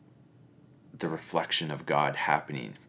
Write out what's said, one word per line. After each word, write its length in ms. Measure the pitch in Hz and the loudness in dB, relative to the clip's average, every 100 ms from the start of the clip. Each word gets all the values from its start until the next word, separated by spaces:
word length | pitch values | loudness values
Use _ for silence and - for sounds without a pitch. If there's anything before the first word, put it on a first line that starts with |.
| - - - - - - - - - | -20 -20 -20 -20 -20 -20 -20 -20 -18
the 160 | - 85 | -4 -4
reflection 640 | 80 - 85 80 - 80 | -4 -2 0 2 0 0
of 140 | 71 - | -4 2
God 300 | 73 71 71 | 4 4 2
happening 640 | - 78 - 69 53 50 | 2 2 0 -6 -6 -12